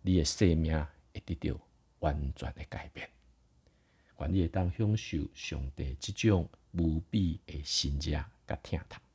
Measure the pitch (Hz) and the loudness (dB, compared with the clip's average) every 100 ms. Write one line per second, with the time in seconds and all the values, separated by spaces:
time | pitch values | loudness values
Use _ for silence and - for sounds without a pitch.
0 | 92 90 73 - 95 80 80 80 73 - | 6 4 4 4 6 6 4 0 -2 -10
1 | _ - - 85 82 - _ _ _ _ | _ -14 -8 -4 -4 -6 _ _ _ _
2 | 80 71 69 - 67 - 76 - 71 - | 0 0 -4 -4 -10 -10 -12 -12 -12 -14
3 | - _ _ _ _ _ _ _ _ _ | -16 _ _ _ _ _ _ _ _ _
4 | _ - 78 95 85 95 87 - 107 110 | _ -8 0 2 2 2 0 0 0 0
5 | - 78 - - - 69 67 - 67 69 | -2 -4 -4 -8 -8 -6 -6 -6 -6 -6
6 | - 101 113 92 80 - _ 87 82 80 | -8 2 4 4 2 -10 _ 0 2 2
7 | - 110 90 78 - 76 76 - 71 71 | 0 2 2 0 -8 -10 -4 -2 0 -2
8 | 78 73 69 _ - - - 85 - - | 0 -2 -4 _ -8 -8 -4 -6 -6 -18
9 | _ | _